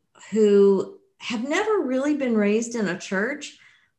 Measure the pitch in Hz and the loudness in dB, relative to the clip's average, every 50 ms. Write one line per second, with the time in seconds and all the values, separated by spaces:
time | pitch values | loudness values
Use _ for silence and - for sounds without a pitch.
0 | _ _ _ _ - - 196 220 214 208 202 202 196 196 196 190 - - - - | _ _ _ _ -16 -6 0 2 4 6 6 6 6 6 4 2 0 -6 -10 -20
1 | _ _ _ _ - - 240 214 240 285 311 370 427 440 440 392 294 254 262 262 | _ _ _ _ -12 -8 -8 -6 -4 -4 -2 -2 0 0 0 -2 -2 -2 -2 -2
2 | 269 294 302 285 269 240 226 214 208 202 208 226 233 233 240 233 208 170 180 - | 0 -2 -2 -2 -2 0 0 0 2 2 0 0 -2 -4 -6 -4 -4 -4 -4 -6
3 | - - 196 190 208 254 294 294 - - - _ _ _ _ _ _ _ _ | -8 -6 -4 -4 -4 -4 -6 -10 -12 -18 -20 _ _ _ _ _ _ _ _